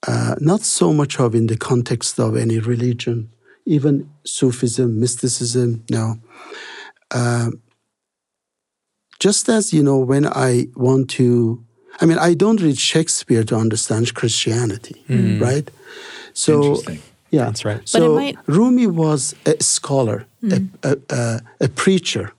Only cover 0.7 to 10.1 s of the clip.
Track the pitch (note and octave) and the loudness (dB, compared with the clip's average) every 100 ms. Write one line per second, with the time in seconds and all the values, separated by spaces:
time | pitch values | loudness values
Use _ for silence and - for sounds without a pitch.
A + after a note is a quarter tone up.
0.7 | - F3 D3+ C#3+ - A#2+ A2+ A2+ A2 - | 0 2 2 0 0 0 2 0 -2 0
1.7 | B2 A#2+ A#2 - - A#2 A2+ A#2 A2+ A2 | -2 0 -4 -4 -2 -2 0 0 -2 -2
2.7 | A#2+ B2 A#2+ - A#2 A2 _ _ _ - | -2 -2 -2 -4 -6 -6 _ _ _ 0
3.7 | D3+ C#3+ C#3+ - _ - - C3 A#2+ B2 | 0 2 0 -4 _ -12 0 0 0 -4
4.7 | A2+ B2+ G#2+ B2 - B2+ - A#2+ B2+ B2 | 0 0 0 -2 -2 -4 -4 -2 -2 -2
5.7 | A2+ A2+ A#2 A2+ A2+ - - - - - | -4 -4 -4 -2 -6 -12 -20 -20 -18 -18
6.7 | - - _ _ B2+ A#2+ A#2+ A#2 - _ | -18 -20 _ _ -4 -2 0 -2 -6 _
7.7 | _ _ _ _ _ _ _ _ _ _ | _ _ _ _ _ _ _ _ _ _
8.7 | _ _ _ _ _ F#3+ G#3 - A3+ F#3+ | _ _ _ _ _ 0 0 2 0 2
9.7 | D#3+ C#3+ C3+ B2+ | 2 4 2 2